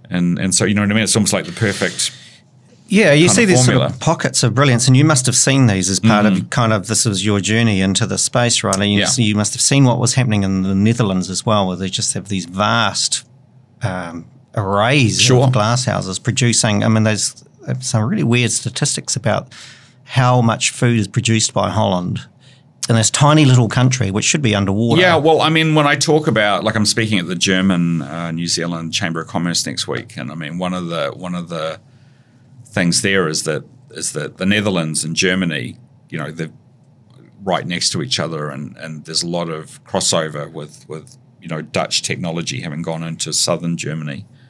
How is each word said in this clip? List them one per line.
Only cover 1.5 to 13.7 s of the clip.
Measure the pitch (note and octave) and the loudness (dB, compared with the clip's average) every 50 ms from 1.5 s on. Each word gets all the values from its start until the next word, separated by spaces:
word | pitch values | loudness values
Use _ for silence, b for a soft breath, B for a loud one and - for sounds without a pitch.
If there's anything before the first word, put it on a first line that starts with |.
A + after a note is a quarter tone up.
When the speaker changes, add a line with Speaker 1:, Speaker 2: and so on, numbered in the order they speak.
| F2 | -4
Speaker 1:
perfect | - A2+ G2+ F#2+ - F#2+ F2 - - - - - B B B B B B _ _ - _ _ - _ _ - | -2 -2 0 0 0 -2 -4 -2 -4 -6 -6 -6 B B B B B B _ _ -20 _ _ -20 _ _ 0
Speaker 2:
Yeah, | F#3+ G#3 G#3+ D#3 C#3+ | 2 4 6 6 6
you | D3+ E3+ F3+ | 6 6 6
Speaker 1:
kind | F#3+ | 6
Speaker 2:
see | A3+ A#3 | 4 6
Speaker 1:
of | F#3 | 6
Speaker 2:
these | - B2 B2+ | 6 6 6
sort | B2 G2+ | 4 4
of | - - | 2 2
Speaker 1:
formula. | - - - | 0 -4 -2
Speaker 2:
pockets | - D#3 E3+ D#3+ - B2+ - - - | 0 0 0 0 -2 -2 0 2 0
of | A#2 G#2 | 2 2
brilliance, | B2+ C#3+ C#3 A#2+ A#2 A#2+ | 4 4 4 4 4 4
and | C3 B2+ | 6 6
you | C3 D3+ | 6 6
must | D#3+ D#3 B2+ - | 6 4 2 2
have | - A2 | 0 0
seen | - - C#3 C3+ C#3 C3 | 2 2 2 4 4 4
these | A2+ G2 F#2+ F#2 F#2+ | 4 4 2 0 0
as | G2 F#2+ | -2 2
part | - A2+ G#2+ G#2 G#2 | 4 4 4 6 4
Speaker 1:
Mm-hmm. | G#2+ F#2+ G2 - | 4 2 2 -2
Speaker 2:
of | - | -2
kind | - B2+ A#2+ A2 A2 | -2 0 2 2 2
of, | G2+ F#2 | 0 -2
this | - A2+ - - | -2 -2 -2 0
was | A#2 G2 F#2 F#2+ | 0 -2 -2 0
your | G#2+ G2+ G2+ | 0 0 0
journey | F2 G2 A2 A#2 A#2 A2+ G2+ F#2+ | 0 0 2 2 2 2 2 2
into | F#2+ G2 F#2+ - A2+ | 2 2 2 0 0
the | F#2 G2 F#2 | -2 -2 -4
space, | - - - B2 A#2+ B2 - - - | -4 -2 0 0 2 2 0 0 0
right? | G#2 F#2 F#2+ | 0 0 0
And | G2+ G#2 G#2 | 0 2 2
you | G2+ | 2
Speaker 1:
Yeah. | G2 | 2
Speaker 2:
see, | E2 - B2+ A#2 | 0 0 0 0
you | G#2 G#2 | 2 2
must | G#2 G#2 - - | 0 0 -2 -2
have | - - | -2 0
seen | - C3+ C#3 C3+ | 2 4 4 4
what | B2+ A#2 - | 4 4 2
was | A2+ A2+ - | 0 0 0
happening | C3 - C3 G#2+ G2+ G2 | 0 0 2 0 0 0
in | F#2+ F#2+ F#2+ F#2 | 0 0 -2 0
the | F#2+ G2 | 0 2
Netherlands | G2 G#2 A2 A2+ A#2 A2+ G2 F#2+ F#2 F2+ F2+ | 2 4 2 2 2 0 0 0 -2 -2 -4
as | F#2 - - | -6 -6 -2
well, | A#2 G#2+ G#2 G2 | 0 0 2 0
where | F#2 F2+ E2+ | 0 -2 -6
they | F#2+ F#2 | -6 -6
just | - - - - - | -6 -4 -4 -4 -6
have | G2+ F2+ G#2 | -6 -8 -6
these | G2+ F#2+ E2 | -6 -6 -6
vast, | D#2+ F2+ F#2+ G#2 G#2 A2+ A#2 A2 G2 F#2+ - - - - - - _ _ _ _ _ _ - _ _ | -6 -4 -2 0 0 2 0 0 0 -2 -2 -4 -4 -4 -6 -8 _ _ _ _ _ _ -20 _ _